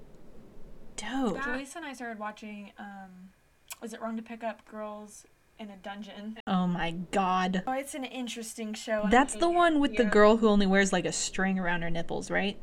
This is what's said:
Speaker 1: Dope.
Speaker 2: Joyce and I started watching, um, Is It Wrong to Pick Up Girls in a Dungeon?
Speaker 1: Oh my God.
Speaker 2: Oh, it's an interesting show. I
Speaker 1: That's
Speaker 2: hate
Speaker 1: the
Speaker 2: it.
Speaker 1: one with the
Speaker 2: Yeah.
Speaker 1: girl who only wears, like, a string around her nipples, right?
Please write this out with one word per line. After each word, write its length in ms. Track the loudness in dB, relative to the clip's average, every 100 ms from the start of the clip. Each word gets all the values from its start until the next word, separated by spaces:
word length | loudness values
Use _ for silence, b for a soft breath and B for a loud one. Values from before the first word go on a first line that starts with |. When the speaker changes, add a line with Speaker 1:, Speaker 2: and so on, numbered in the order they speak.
| -16 -20 -18 -18 -18 -16 -14 -14 -14 -12
Speaker 1:
Dope. 480 | -6 -2 -2 -2
Speaker 2:
Joyce 320 | -4 -6 -8 -14
and 100 | -14
I 80 |
started 260 | -12 -12 -10
watching, 520 | -12 -12 -16 -16 -18 -18
um, 500 | -16 -16 -18 -20 -20 _ _ _ _ -14
Is 100 | -14
It 80 | -10
Wrong 140 | -8 -8
to 60 |
Pick 200 | -10 -10
Up 220 | -8 -10 -14
Girls 600 | -12 -10 -12 -16 -20 _ _ _ _
in 100 | -16
a 80 | -14
Dungeon? 600 | -14 -14 -14 -12 -12 -10 -2
Speaker 1:
Oh 180 | 0 0
my 260 | 0 -2 -4 -4
God. 520 | -2 0 0 0 -2 -2
Speaker 2:
Oh, 60 |
it's 200 | -6 -6
an 100 | -10 -10
interesting 680 | -8 -8 -10 -12 -10 -10
show. 300 | -8 -4 -2 4
I 40 |
Speaker 1:
That's 240 | 4 4
Speaker 2:
hate 60 | 2
Speaker 1:
the 100 | 2
Speaker 2:
it. 40 | 4
Speaker 1:
one 240 | 4 4
with 160 | 6 6
the 60 |
Speaker 2:
Yeah. 60 | 6
Speaker 1:
girl 280 | 8 8 8
who 100 | 6
only 180 | 6 6
wears, 260 | 6 4
like, 140 | 2 0
a 60 |
string 480 | -2 -4 0 0 0
around 240 | 0 0
her 60 | 0
nipples, 400 | -2 0 -4 -2
right? 260 | 0 0 -4